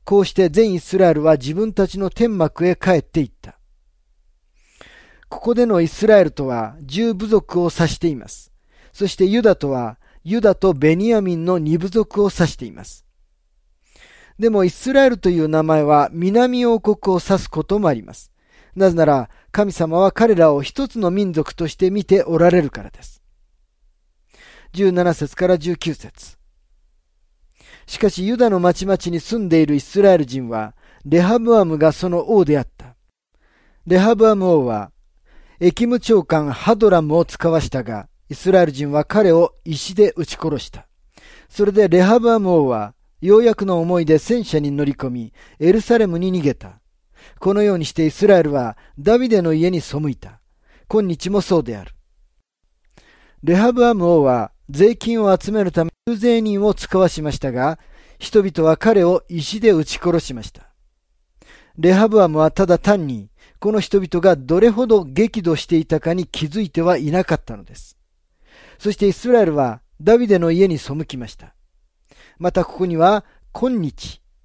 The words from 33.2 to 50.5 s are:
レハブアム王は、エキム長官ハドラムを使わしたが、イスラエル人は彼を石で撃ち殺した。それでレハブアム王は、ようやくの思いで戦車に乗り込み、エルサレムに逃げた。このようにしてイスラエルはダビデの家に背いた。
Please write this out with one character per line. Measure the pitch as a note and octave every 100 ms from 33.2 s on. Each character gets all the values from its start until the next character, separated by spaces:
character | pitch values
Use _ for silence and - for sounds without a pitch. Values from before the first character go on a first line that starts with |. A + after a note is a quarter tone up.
| _ _ _ _ _ _ E3+
レ | F#3
ハ | G#3
ブ | A3 A3
ア |
ム | G#3 F#3
王 | D#3+ B2
は、 | G#2+ G2 _ _ _ _ _ _ -
エ | F3
キ | D#3+ A#3+
ム | B3
長 | - G#3+
官 | D3+ D#3+ D3
ハ | B2 - A3+
ド | G#3+
ラ | F3
ム | D3+ E3
を |
使 | D#3+ - E3+
わ | D#3+
し | D3
た | C3
が、 | B2 G#2+ - _ _
イ |
ス | D3 F#3
ラ | F#3
エ | E3
ル |
人 | C3 C#3+
は | D3
彼 | D3 G#3 G3
を | E3 E3+ _
石 | E3 D3+ -
で | F#3 G3+ F3
撃 | D#3
ち | -
殺 | D#3+ D3
し | -
た。 | - - _ _ _ - - _
そ | -
れ | G3+
で | G3+ G3
レ | F3
ハ | F#3 A#3
ブ | A#3
ア | A3+
ム | F#3+
王 | E3+ C3+
は、 | A2 G#2 _ _ _
よ | F3 G#3+
う |
や | A#3+
く | G#3+
の | G3 F3
思 | E3+ F3+
い |
で | D#3+ D#3
戦 | - A#3+
車 | F3 D#3
に | D3
乗 | C#3
り | C#3+
込 | C3+ C3
み、 | B2 A2+ _ _ -
エ | D#3+
ル | A3
サ | - A#3
レ | G#3
ム | E3+
に | F#3
逃 | F3+
げ | C#3+
た。 | - G2 - _ _ _ _ - -
こ | F#3
の | G3+
よ | G#3
う | F3+
に |
し | D3+
て | - D#3
イ |
ス | - G3+
ラ | F#3+
エ |
ル | D3+
は | C#3+ A#2 - _ -
ダ | D3+ A#3+
ビ | B3+
デ | G#3+
の | E3+
家 | D#3 F3
に | F3+
背 | - C#3+ D3+
い | B2
た。 | F#2+ - _